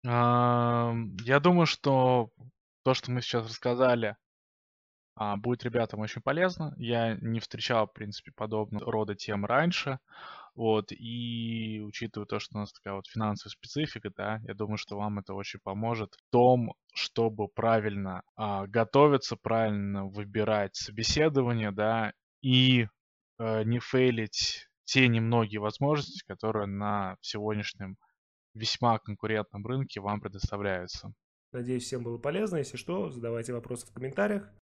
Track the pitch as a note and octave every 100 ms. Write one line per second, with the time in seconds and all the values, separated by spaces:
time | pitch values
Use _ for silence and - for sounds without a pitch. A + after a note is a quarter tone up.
0 | B2 A#2+ A#2+ B2 B2 A#2+ A#2+ A#2+ A#2 A#2
1 | A2 F#2+ A#2 C#3 E3 F3+ - - C#3 C3+
2 | B2+ B2+ A2+ _ A#2+ _ _ _ C3 B2+
3 | - B2 - A#2+ A2+ A2 B2+ B2 B2+ A#2+
4 | A2 G2+ _ _ _ _ _ _ _ _
5 | _ - G#2 G2+ A2+ B2 B2 A#2+ A2+ G#2+
6 | G#2+ - - D3+ F#3 F3+ D3+ - A#2 A#2
7 | A2+ G#2+ A2+ A2+ - A2+ - A#2+ G#2+ -
8 | G#2+ - - - G#2+ A2 G#2 G#2 G#2 A2
9 | G#2 G2+ - G2+ G2+ B2+ E3+ - - C3
10 | _ - - - - - A2+ A2 G2+ -
11 | A#2 A#2+ A#2+ A#2 A2+ A2+ A2 G#2+ G#2 -
12 | A2+ G#2+ G#2 G#2+ - G#2 G#2 - G2 G2
13 | - A2+ G#2+ G2+ G2+ - - D3 D#3 A2
14 | G2+ - G#2 A2 G#2+ G2+ G#2 G#2 - G2+
15 | G#2 G2+ F#2+ G2 G2 - - G2 A2+ A2+
16 | G2+ - _ B2 B2 B2+ A2+ - _ -
17 | - - A2+ G#2+ G2+ - A2+ A2+ G#2+ G2+
18 | G2 F2+ _ - G#2+ G2 G2 A#2 A2+ C#3
19 | D3 C#3 - A2+ - A2+ A2 G#2 G2+ G2+
20 | G2 G2+ G2+ G#2 G#2+ G#2 G2 - - G#2+
21 | A2+ D3 D#3 C3+ A#2+ A#2 G#2+ G2 G#2+ A2+
22 | G#2+ - _ _ C3+ B2+ C3 B2+ A2 _
23 | _ _ _ - A2+ A2 A2 A#2+ - B2+
24 | B2+ A#2 G#2+ - - - - _ - C3+
25 | B2+ A2+ A2+ A#2 G#2+ G#2 G#2 - C#3 D3+
26 | C#3+ - - F#2 A2+ G#2+ G2+ G2 G#2 G#2
27 | F#2+ F#2+ - G#2+ G#2+ G#2 G#2 - G2 F#2+
28 | _ _ _ _ _ A2 A2+ - A#2+ A2
29 | - G2+ G#2+ A2 G#2 G2+ G#2+ C3 C3 G#2+
30 | G2+ G#2 G#2 F#2+ - G2+ G2+ F#2 F2+ -
31 | G#2 - _ _ _ B2+ B2 B2+ B2 B2+
32 | A#2 A#2 C#3 F3+ G#3+ E3+ C#3 B2 - F#3
33 | F3+ B2 A#2 A#2 A2+ A#2+ - B2 - -
34 | C3 C3+ G#3 G3+ - _